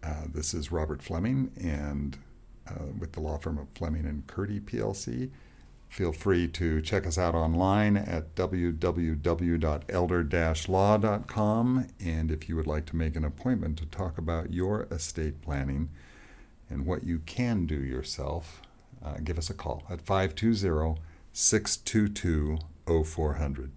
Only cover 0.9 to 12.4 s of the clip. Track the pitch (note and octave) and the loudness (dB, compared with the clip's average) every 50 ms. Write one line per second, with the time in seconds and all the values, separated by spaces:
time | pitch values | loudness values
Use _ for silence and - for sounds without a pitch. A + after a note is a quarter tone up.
0.9 | D2 C#2+ - - - E2 F#2 A2+ C3 C3+ C3 - - - F2+ E2+ D2+ D2 D2 D2 | -4 -6 -6 -4 -2 0 0 2 2 2 0 -2 -4 -4 -2 -2 -2 -2 -2 -2
1.9 | C#2+ C#2+ C#2+ C#2+ C#2 - - - - - - - - - - - F#2 F2 D#2+ D2 | -2 -2 -2 -4 -6 -8 -14 -20 -20 -20 -20 -20 -20 -20 -14 -12 -10 -8 -8 -8
2.9 | - G#2 E2+ D#2 - - D#2 D#2 D2 D2+ - - E2 D2 C#2 - - - E2+ E2 | -6 -6 -8 -8 -6 -6 -4 -4 -4 -4 -4 -4 -4 -4 -6 -8 -8 -6 -2 -2
3.9 | D#2 D#2+ D2+ D2 D2+ D2 C#2 - - - G2 G#2 G#2+ G2+ G#2 - - A#2 G#2+ G#2+ | 0 0 -2 -2 -4 -4 -6 -8 -4 -4 -4 -2 -2 -4 -6 -6 -4 -2 -2 -2
4.9 | G#2 G#2 - - A#2 B2 B2+ C3 C3+ - - - - - - - - - - - | -2 -4 -6 -6 -4 -4 -4 -6 -6 -12 -20 -20 -20 -20 -20 -20 -20 -20 -20 -18
5.9 | - - F#2+ E2+ D#2+ D#2+ - G2+ F#2+ F2 F2 E2 D#2+ - F2+ E2 D#2 D#2 D#2 - | -4 -2 -2 0 0 0 2 4 4 6 4 2 0 0 0 2 2 2 0 2
6.9 | - G2 F#2 F2+ D#2+ F2 F2+ E2+ D#2+ E2 D#2+ D#2+ E2 E2 F#2 F#2+ G2 G#2 G#2+ G#2 | 0 0 0 0 0 2 2 2 4 4 2 4 4 4 4 6 6 4 6 4
7.9 | G2+ G2+ - - F2 D#2+ D#2+ D#2+ - - F#2 F2+ F#2+ F2+ F2 F2 E2 D#2 E2+ F2+ | 4 2 2 0 -4 -4 -4 -6 -2 -2 0 0 2 2 2 2 0 2 0 0
8.9 | D#2+ E2+ E2+ D#2+ D#2+ D2 D2 F2 E2+ E2 F2+ E2+ E2+ E2 D#2+ D#2+ D2+ D2 - - | 2 2 2 2 0 2 2 2 2 2 4 2 2 4 4 2 0 0 -2 -2
9.9 | G2 F#2 F2 E2+ F2+ F2 E2+ D2 E2 F2 E2 D#2+ E2 D#2+ - - F#2 F#2 G2 G2+ | 0 2 2 4 4 2 2 2 2 2 2 2 2 0 0 2 4 4 6 6
10.9 | G#2+ G#2+ G2+ G#2+ G2+ G#2+ - - - A2+ G#2+ G#2 G#2+ A2+ A#2 B2 B2+ C3 B2+ - | 6 6 6 2 2 0 -2 -4 0 2 2 4 4 4 4 4 4 2 0 -2
11.9 | - - - E2+ D#2+ D#2+ D#2+ D#2+ D#2+ D#2 | -8 -6 -4 -2 0 0 2 0 0 -2